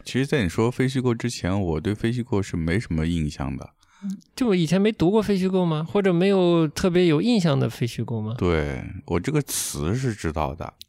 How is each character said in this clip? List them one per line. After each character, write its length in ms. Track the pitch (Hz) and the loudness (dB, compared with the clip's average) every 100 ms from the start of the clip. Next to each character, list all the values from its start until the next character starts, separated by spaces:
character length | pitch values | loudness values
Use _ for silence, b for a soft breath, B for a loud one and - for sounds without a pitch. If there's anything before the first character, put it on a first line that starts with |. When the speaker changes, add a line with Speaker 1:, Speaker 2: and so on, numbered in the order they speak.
Speaker 1:
其 140 | - 120 | -6 -2
实 80 | 139 | 0
在 160 | 147 | 0
你 60 | 87 | 0
说 220 | 110 113 | 2 0
非 180 | - 131 | 2 -2
虚 120 | 131 | 0
构 140 | 123 | 0
之 140 | 117 120 | 0 -2
前， 300 | - 90 98 | -4 -2 -2
我 180 | 87 78 | 0 -2
对 160 | 87 | -2
非 160 | 104 117 | -2 -2
虚 120 | 123 | -2
构 200 | 113 101 | -2 -2
是 140 | 95 87 | -2 -4
没 240 | 80 82 | -2 -2
什 120 | - | -2
么 140 | 80 80 | -2 0
印 240 | 85 73 | 0 -2
象 240 | - 67 | -4 -6
的。 160 | 65 - _ B B 196 196 - | -8 -12 _ B B -10 -10 -8
Speaker 2:
就 200 | - 240 | -2 0
以 120 | 185 151 | 2 2
前 140 | 185 | 2
没 100 | 214 | 2
读 200 | 220 165 | 2 2
过 120 | 220 | 2
非 140 | 202 196 | 2 0
虚 120 | 185 | 2
构 160 | 185 | 0
吗？ 220 | 175 156 160 | 0 -2 -2
或 140 | 202 | 0
者 100 | 190 | 2
没 160 | 170 196 | 4 4
有 380 | 196 175 170 156 | 4 4 4 2
特 220 | - 190 | 0 2
别 180 | 175 180 | 4 4
有 140 | 151 | 4
印 180 | 220 226 | 4 2
象 200 | 170 135 | 4 2
的 100 | 123 | 0
非 180 | - 117 | -2 -4
虚 160 | - | -4
构 180 | 113 113 | -6 -4
吗？ 140 | 107 120 | -4 0
Speaker 1:
对， 440 | 90 82 73 64 57 95 | 2 2 0 -4 -8 -12
我 160 | - 87 | -4 -2
这 100 | 135 | 0
个 100 | 151 | -2
词 520 | - - - 71 76 | -2 -4 -6 -4 -2
是 200 | 127 131 | -2 -2
知 180 | 101 82 | -4 -4
道 220 | 78 71 | -2 -4
的。 180 | - 58 - | -6 -12 -16